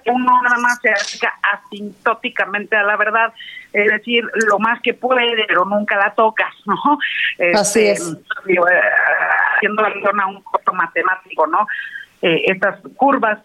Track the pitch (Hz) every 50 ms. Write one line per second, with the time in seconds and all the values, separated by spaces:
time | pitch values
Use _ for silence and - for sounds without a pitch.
0 | - 226 247 254 247 254 247 247 247 240 247 240 240 240 247 - - 220 208 202
1 | - - - - 233 202 - - - 202 202 202 - - 214 202 208 202 - _
2 | - 240 226 - - 233 - - 190 180 202 208 202 - 220 208 202 208 208 202
3 | 208 214 214 226 226 220 - - - - - - - - - 208 - 214 214 214
4 | - 240 240 233 220 - - 220 220 208 202 190 220 226 233 233 - 240 233 -
5 | - 254 254 247 240 240 233 220 214 - 165 175 185 196 208 208 208 - 214 202
6 | 202 214 208 233 220 220 214 - 180 - - - - 208 185 - - 190 294 294
7 | - - - - - - - - 180 175 175 208 196 - - 226 214 208 202 196
8 | 170 165 156 - - - - - - 190 175 175 170 175 175 151 - - - -
9 | - 147 - - - - - - - - - - 208 202 214 214 214 202 196 202
10 | 208 202 202 208 190 190 196 190 - - - - - 196 185 180 170 - - 170
11 | 170 180 185 - - - - - 156 156 170 196 214 - - - - - - -
12 | - - _ _ - 175 165 - - 190 185 190 208 196 - - - 131 - -
13 | 262 277 269 - 226 214 208 -